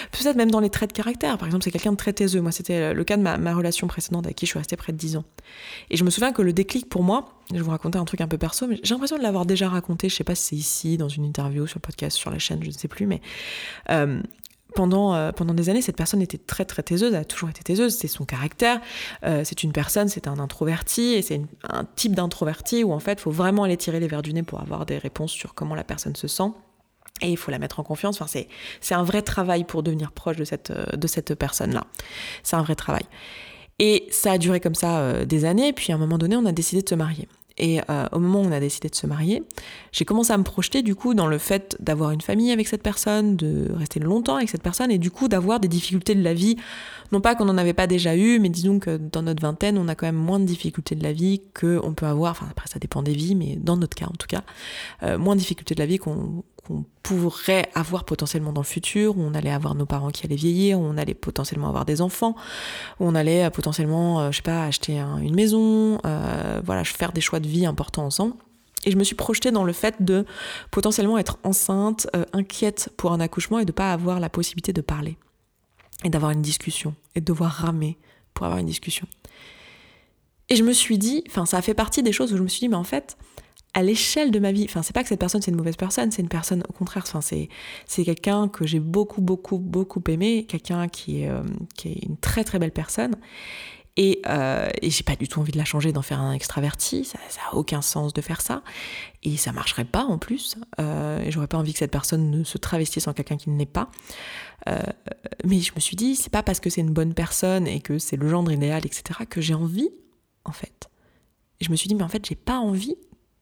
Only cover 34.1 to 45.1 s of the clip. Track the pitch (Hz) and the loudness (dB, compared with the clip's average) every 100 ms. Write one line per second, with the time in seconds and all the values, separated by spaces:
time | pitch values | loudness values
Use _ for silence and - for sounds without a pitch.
34.1 | - 214 190 170 180 175 160 170 165 131 | 0 4 4 4 4 2 2 2 2 2
35.1 | 120 131 156 160 196 285 277 - 160 156 | 2 2 4 4 4 4 2 0 2 2
36.1 | 165 165 233 226 165 165 185 190 170 156 | 2 4 4 4 2 2 0 2 0 0
37.1 | 151 - _ _ - 165 165 - 143 - | -2 -8 _ _ -2 2 2 0 -2 0
38.1 | 170 175 202 196 147 143 - 151 - 151 | 0 4 4 4 2 0 -2 -4 -4 -2
39.1 | 147 160 240 330 - - - - - 160 | 0 0 0 -4 -14 -16 -18 -8 -4 0
40.1 | 214 233 208 185 - 175 269 226 196 247 | 2 4 2 2 0 0 0 0 0 2
41.1 | 214 160 151 - 196 196 - - 151 151 | 4 4 2 2 0 0 -4 0 0 2
42.1 | 151 - 208 240 233 214 214 214 202 214 | 0 0 2 4 2 0 0 -2 -2 0
43.1 | 214 214 185 156 147 - 170 151 156 156 | 2 4 2 2 0 0 -2 -2 -2 2
44.1 | 220 240 269 226 165 175 - 254 196 175 | 2 2 0 0 -2 -2 0 2 2 2